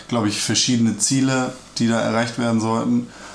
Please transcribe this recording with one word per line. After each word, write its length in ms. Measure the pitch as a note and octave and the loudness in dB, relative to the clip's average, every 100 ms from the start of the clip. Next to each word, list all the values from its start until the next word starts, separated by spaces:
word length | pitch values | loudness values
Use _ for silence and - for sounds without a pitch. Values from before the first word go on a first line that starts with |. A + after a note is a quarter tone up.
| - | -6
glaub 180 | A#2+ G#2 | 0 0
ich, 160 | - | 0
verschiedene 560 | - G#2+ - A#2+ A2+ G2+ | -2 0 2 2 2 2
Ziele, 560 | - C3+ C3+ C3 B2+ - - - | 0 2 2 2 -2 -6 -10 -2
die 100 | A2+ | 0
da 120 | A#2 | 2
erreicht 380 | G#2 A2+ A#2+ A#2 | 0 0 -2 -2
werden 220 | A#2 A2+ | 0 0
sollten. 460 | A2 A2+ A#2+ A#2+ A#2+ - - | 2 0 0 0 -2 -10 -18